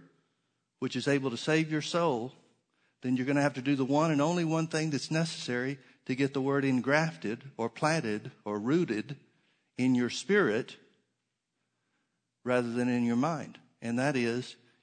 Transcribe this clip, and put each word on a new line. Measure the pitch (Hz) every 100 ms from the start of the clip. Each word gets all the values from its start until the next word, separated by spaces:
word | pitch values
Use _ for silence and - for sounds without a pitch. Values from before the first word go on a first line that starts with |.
| - _ _ _ _ _ _ -
which | 131 123
is | 139
able | 139 135
to | 117
save | - 156 156
your | 151
soul, | 147 175 170 120 127 - _ _ _ _ _ _
then | 127 127
you're | 127
gonna | 143
have | 143
to | 139
do | 131 139
the |
one | 131 143 165
and | 143
only | 151 175
one | 160 160 160
thing | 156 156
that's | 139 -
necessary | 160 165 - - 123 131 139 - _ -
to |
get | 127 139
the | 139
word | 131 139
engrafted | 135 127 123 147 160 - 101 120 135 -
or | 113
planted | - 156 160 117 107 - -
or | 104 104
rooted | 113 170 151 104 - 143 _ _ _ _ _ -
in | 127
your | 123 120
spirit | - - 202 143 107 - - _ _ _ _ _ _ _ _ _ _ _ _ _ _ _ _
rather | 120 123 120
than | 120 123
in | 123
your | 120 117
mind. | 151 151 - - _ -
And | 117 120
that | 139 135
is, | 117 123 127 - _ _